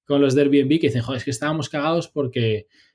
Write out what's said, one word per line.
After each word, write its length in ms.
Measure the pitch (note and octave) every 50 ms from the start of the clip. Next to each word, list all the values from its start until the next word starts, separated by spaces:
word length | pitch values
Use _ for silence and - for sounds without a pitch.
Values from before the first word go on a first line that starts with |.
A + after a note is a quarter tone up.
| _
con 160 | - C#3+ C#3+
los 120 | C#3+ C3+ B2+
de 80 | D3
Airbnb 380 | C#3+ C#3 C#3+ C#3+ C3 C3 D#3+ E3
que 80 | D#3+
dicen, 160 | C3+ A#2+ B2 A#2
"Joder, 160 | C3 C3+ -
es 60 | -
que 40 | C#3
estábamos 400 | A#2+ - D3 D3+ D#3 D#3+ C#3 -
cagados 380 | - D3 C#3+ D#3+ E3 E3+ D#3+
porque 580 | - - D3+ C3+ B2 - B2 A2+ A2 G#2+ G#2 - _ _ _ _ _